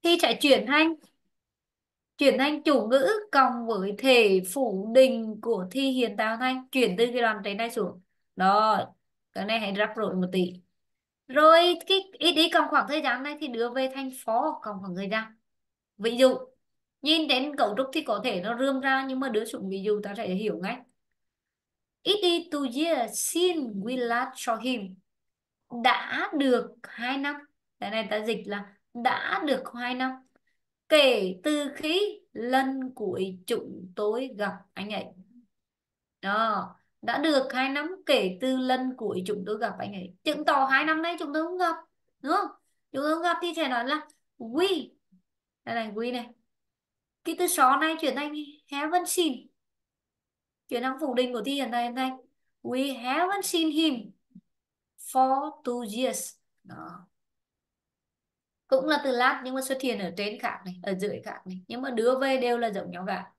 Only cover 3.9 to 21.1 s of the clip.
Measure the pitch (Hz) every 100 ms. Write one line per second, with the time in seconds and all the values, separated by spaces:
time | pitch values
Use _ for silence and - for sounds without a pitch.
3.9 | 202 269 247 214 190 180 277 254 190 214
4.9 | 240 262 226 220 208 233 208 185 262 269
5.9 | 254 226 202 220 226 254 262 - 262 220
6.9 | 180 240 247 233 208 202 202 233 233 185
7.9 | - _ _ _ - 185 208 220 202 -
8.9 | _ _ _ _ 190 196 226 208 196 208
9.9 | 226 202 185 180 190 180 - _ _ _
10.9 | _ _ _ _ 262 311 330 349 349 -
11.9 | 381 - - 320 311 330 339 294 294 196
12.9 | 302 269 247 285 294 302 233 233 247 262
13.9 | 269 269 - - 226 302 311 214 202 190
14.9 | 180 196 220 220 - _ _ _ _ _
15.9 | _ 220 240 262 - - _ _ _ _
16.9 | _ 277 320 302 254 285 285 220 202 262
17.9 | - - 202 254 190 190 233 269 262 269
18.9 | 262 269 262 269 214 233 - 190 190 196
19.9 | 208 202 202 208 185 214 165 190 254 -
20.9 | _ _